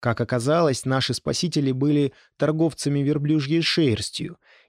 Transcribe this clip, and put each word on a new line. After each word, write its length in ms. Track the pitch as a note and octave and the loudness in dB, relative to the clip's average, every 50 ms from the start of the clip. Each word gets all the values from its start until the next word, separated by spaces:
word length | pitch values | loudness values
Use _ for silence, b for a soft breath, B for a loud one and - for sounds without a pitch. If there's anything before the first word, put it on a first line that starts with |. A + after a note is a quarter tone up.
Как 220 | - A#2+ A2 - | -2 -2 0 0
оказалось, 640 | A2+ - B2+ A#2+ A2+ C#3 D#3 E3+ E3+ D3 B2+ - - | -2 -2 -2 -2 0 2 2 2 2 2 0 0 -2
наши 260 | C3 C3 C3+ - - | -2 0 0 0 -2
спасители 600 | A#2+ - - - - - F3+ E3 - D#3 C#3 C3+ | -4 -4 -4 -4 -4 -2 -2 -2 0 0 0 0
были 420 | C3 C3 C#3 D3 D3 D3 C#3+ C3 b b b b b - | 0 0 0 2 2 2 0 0 b b b b b -2
торговцами 600 | C#3+ D3+ D#3+ D#3+ E3 D#3+ - - - C#3+ C#3+ C#3+ | -2 0 2 2 0 0 0 -2 -2 -2 0 0
верблюжьей 600 | C#3 C#3 D3+ D3 C#3+ D3 D#3 D#3 C3+ C#3 D#3+ E3 | 0 0 0 0 0 0 0 0 0 0 0 0
шерстью 800 | D#3 - - F3 D#3+ C3 G#2+ A2 G#2 - - - D#3+ F2 E2+ - b b b b b | 0 0 2 2 4 2 2 0 -2 -6 -8 -8 -10 -10 -12 -16 b b b b b